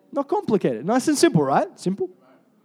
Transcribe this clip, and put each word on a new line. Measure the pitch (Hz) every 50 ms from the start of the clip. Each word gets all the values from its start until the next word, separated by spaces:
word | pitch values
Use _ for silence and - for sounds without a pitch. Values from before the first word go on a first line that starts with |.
| _ _
Not | - 277 277 -
complicated. | 349 415 381 - 226 180 - 165 123 107 131 175
Nice | 226 262 247 320
and | 302 269
simple, | - 330 254 160 143
right? | 131 139 190 302 381 294 -
Simple. | - 180 190 - 381 349 - _ _ _ _ _ _ _ _ _ _